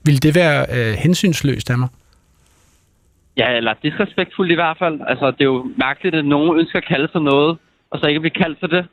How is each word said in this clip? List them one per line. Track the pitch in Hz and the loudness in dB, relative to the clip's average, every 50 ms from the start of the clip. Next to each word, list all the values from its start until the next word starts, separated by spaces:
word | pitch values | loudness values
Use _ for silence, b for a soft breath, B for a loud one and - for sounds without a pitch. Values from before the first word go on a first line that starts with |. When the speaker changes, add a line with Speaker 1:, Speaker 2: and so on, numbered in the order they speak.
| _ | _
Speaker 1:
Vil | 151 147 131 | 2 2 4
det | 139 156 151 | 4 4 4
være, | 180 175 156 147 135 131 131 127 | 4 4 4 2 0 -2 -2 -2
øh, | 123 117 113 104 | -2 -2 -2 -2
hensynsløst | 92 131 160 180 - - 190 151 - - 139 - - - - | 0 2 0 2 2 2 0 0 0 -2 -2 -2 -2 -4 -2
af | 123 123 | -2 -2
mig? | 127 123 _ _ _ _ _ _ _ _ _ _ _ _ _ _ _ _ _ _ _ _ _ _ _ _ _ _ _ _ _ | -2 -4 _ _ _ _ _ _ _ _ _ _ _ _ _ _ _ _ _ _ _ _ _ _ _ _ _ _ _ _ _
Speaker 2:
Ja, | 135 113 123 123 | -2 0 0 0
eller | 117 113 113 107 _ | 0 -2 -2 -4 _
disrespektfuldt | - 151 - - 208 - - - 185 185 - - 190 170 | -6 -6 -2 -2 -4 -4 -2 -4 -4 -4 -2 -4 0 0
i | 170 | 2
hvert | 160 170 160 160 - | 0 0 -2 -2 -2
fald. | 185 170 156 139 - - | -2 -2 -2 -4 -4 -6
Altså, | 127 123 143 131 | -4 0 0 -2
det | 127 - | 0 2
er | 143 | 2
jo | 135 131 127 127 127 - | 2 2 0 -4 -6 -4
mærkeligt, | - 131 131 143 - - 185 160 | -2 -2 -2 -4 -4 -4 -2 -2
at | 160 147 | 0 0
nogen | 143 147 143 151 170 160 165 | 2 2 2 2 2 2 2
ønsker | 165 - - - | 0 0 -2 -6
at | - - | -2 -2
kalde | 170 135 147 160 | -2 -2 -2 -2
sig | - 175 | -2 0
noget, | 151 143 139 143 147 160 165 165 _ _ _ _ _ _ | 2 2 4 4 4 2 0 -4 _ _ _ _ _ _
og | - 131 | -6 -2
så | - | -2
ikke | 151 147 156 | 0 0 0
blive | 156 165 - - | -2 -4 -2 -2
kaldt | 190 165 147 _ | -2 -2 -2 _
for | - | -4
det | 165 165 180 180 175 | -2 -2 -2 -4 -6